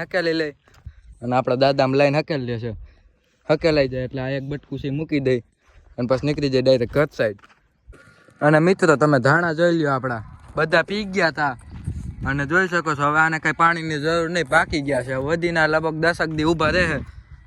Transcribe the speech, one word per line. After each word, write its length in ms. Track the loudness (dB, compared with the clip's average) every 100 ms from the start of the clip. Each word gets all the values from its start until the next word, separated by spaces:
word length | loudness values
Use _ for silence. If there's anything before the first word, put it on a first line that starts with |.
| -4
હકેલી 320 | -2 0 0
લઈ 120 | -4 -8 _ _ -20 -20 -20 -12
અને 120 | -2 0
આપણા 220 | 0 4
દાદા 220 | 4 4 2
આમ 60 | 4
લાઈન 160 | 4 2
હકેલી 280 | -2 -4 -6
લે 80 | -6
છે. 80 | -6 -10 -14 _ _ _ _ _ -2
હકેલાઈ 400 | 0 2 2 0
જાય 140 | -4 -6
એટલે 140 | -6
આ 100 | -6 -6
એક 80 | -6
બટકું 280 | -10 -10 -10
છે 60 | -6
ઈ 100 | -6
મૂકી 220 | -4 -2 0
દઈ 140 | 0 -4 _ _ -20 -14 -6
અને 100 | 0
પછી 160 | 0 0
નીકળી 240 | -2 0
જાય 120 | 2 4
ડાયરેક્ટ 300 | 4 2 0
ઘર 120 | -2 -2
સાઈડ. 220 | -4 -4 -14 _ _ _ -20 -20 -20 _ _ _
અને 180 | 2 4 4
મિત્રો 260 | 4 4 4
તમે 160 | 4 4 4
ધાણા 280 | 2 2 0
જોઈ 160 | 2 2
લ્યો 120 | 0 0
આપણા, 280 | -2 -6 -10 -18 -10 -4
બધા 280 | 2 2 0
પી 140 | -4 -4 0
ગયા 160 | 0 0
તા. 140 | -2 -4 -12 -12 -10 -10 -10 -8 -4
અને 140 | -4 0
જોઈ 160 | 0 0
શકો 200 | -2 -2 0
છો 80 | 2
હવે 100 | 2
આને 180 | 2 0
કાંઈ 160 | -2 2
પાણીની 380 | 2 2 -2 -4 0
જરૂર 240 | 0 0 -2
નહીં, 120 | 0
પાકી 280 | 2 2 -2 -2
ગયા 160 | -4 -4
છે. 120 | -6 -4
વધીના 400 | -2 -2 0 2
લગભગ 220 | 0 -2 -2
દસક 260 | -2 0 -4 -2
દી 100 | -2
ઊભા 200 | 0 0 0
રહે 240 | 0 -2 -8 -16 -20 -20